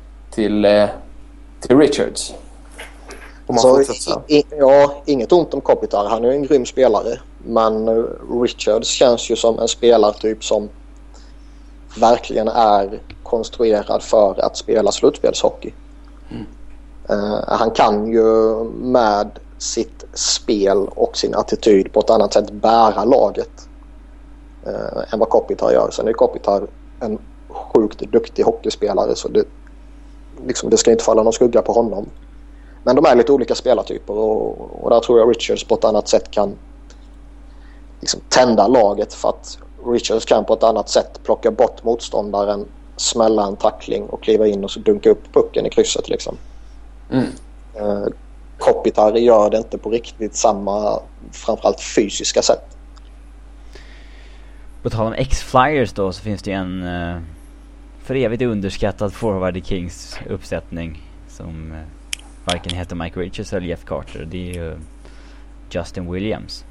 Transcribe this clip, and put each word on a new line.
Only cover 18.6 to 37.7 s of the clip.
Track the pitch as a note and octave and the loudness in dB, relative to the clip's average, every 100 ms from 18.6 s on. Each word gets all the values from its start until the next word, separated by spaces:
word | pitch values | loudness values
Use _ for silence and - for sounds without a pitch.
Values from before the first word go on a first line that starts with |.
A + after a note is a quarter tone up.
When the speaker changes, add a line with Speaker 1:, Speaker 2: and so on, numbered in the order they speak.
| A2+ | -6
Speaker 2:
med | A2+ B2+ B2 G#2+ G#2 G#2+ - - - | -6 0 2 4 0 -2 -10 -20 -12
sitt | - A#2 A2+ - - | -8 -6 -6 -10 -16
spel | - - - - G#2+ G2 G2 E2 - | -6 -4 -4 -2 0 2 0 -2 -2
och | A#2 - | -4 -2
sin | A2+ A2 | -4 -2
attityd | - - A2+ G2 F#2 | -4 0 4 4 4
på | G#2+ | 2
ett | G#2+ | 2
annat | A2+ G2+ | 2 4
sätt | G#2 G2+ | 0 0
bära | G#2 A2+ A2+ G#2+ G2 G#2+ | -2 2 4 4 2 2
laget, | B2+ G#2 - - - - - - - - - - - - - - | 4 2 0 -8 -12 -20 -20 -20 -20 -20 -20 -20 -20 -20 -16 -10
eh, | G#2 G#2+ - - | -8 -8 -8 -4
än | G#2+ | 0
vad | A2 | 2
Kopitar | A#2+ - G2 A2+ | 2 2 0 2
gör. | A#2+ A2+ | 4 2
Sen | - A2 | -2 -2
är | |
Kopitar | A#2 B2+ - - G2+ G#2 - - - | 2 0 0 0 0 -2 -12 -20 -10
en | A2+ G#2+ - - - | -8 -8 -12 -20 -18
sjukt | - - A#2+ G#2 - | -16 -10 -6 -6 -6
duktig | - A2+ - - | -4 -4 -2 -2
hockeyspelare, | A2 - A2 - G2+ F#2+ A2 - | -2 -2 -6 -4 -4 -2 -2 -4
så | - | -4
det, | G#2+ - - - - - - - - - - B2+ | -2 -4 -8 -20 -20 -20 -20 -20 -20 -20 -12 -8
liksom, | - A#2 | -6 0
det | A2 | 2
ska | - | 4
inte | A2+ | 2
falla | - A2 | 2 2
någon | A2 | 2
skugga | A2 B2 A#2 | 2 2 2
på | G#2+ | 2
honom. | G2 G#2+ G2 A2 - - - - - - - A#2+ | 0 0 -4 -10 -14 -20 -20 -20 -20 -20 -4 0
Men | B2+ | 4
de | D#3+ | 6
är | A#2+ | 6
lite | A#2 | 4
olika | C#3 A#2 A2 | 2 0 -2
spelartyper | B2+ A2 F#2+ A#2 - | 0 0 -2 -8 -6
och, | G#2 A2 G#2+ - - - - | -2 -2 -2 -4 -8 -14 -6
och | - | 2
där | A#2 | 2
tror | A#2 A#2 | 6 6
jag | A#2 | 6
Richards | G#2+ - G#2 - | 4 -2 -4 -2
på | - | 0
ett | A2 | 2
annat | G#2 - | 0 2
sätt | - - | 0 0
kan | - G2+ G2 - - - - - - - - - - - | -4 -4 -6 -18 -20 -20 -20 -20 -20 -20 -20 -20 -20 -20